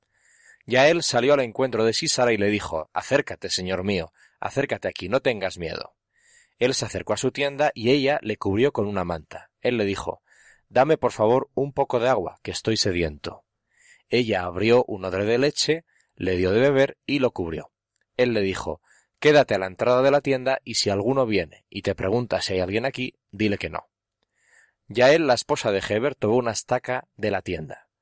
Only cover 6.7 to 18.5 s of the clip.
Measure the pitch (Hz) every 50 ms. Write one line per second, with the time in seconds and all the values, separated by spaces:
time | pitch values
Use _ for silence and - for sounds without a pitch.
6.7 | 131 - 113 101 - 92 87 - 104 - - 127 - 131 143 143 139 139 151 147
7.7 | - 117 110 120 143 147 131 135 147 - - 107 104 - - 101 95 107 123 107
8.7 | - - 101 104 101 95 90 87 85 78 73 - - - - _ _ _ - 123
9.7 | 123 113 104 98 98 - - 90 - - _ _ _ _ _ - - _ _ _
10.7 | - 123 135 151 156 - - 120 - - 107 110 123 127 - - _ - 139 143
11.7 | - 143 135 - - 120 113 131 127 104 85 - - - - 98 90 - - 110
12.7 | 110 - - 104 90 87 85 78 76 73 - 82 - - _ _ _ _ _ _
13.7 | _ _ _ _ _ _ _ - 113 120 123 110 101 92 90 90 87 92 104 113
14.7 | 120 127 - - 107 95 92 92 90 95 104 107 117 123 135 151 - - - 151
15.7 | 156 165 - _ _ _ _ _ _ - - 92 92 90 92 92 98 113 127 143
16.7 | 139 135 135 - - _ _ - 139 143 127 117 - - 87 82 80 76 - -
17.7 | _ _ _ _ _ _ _ _ _ - 123 123 113 107 98 95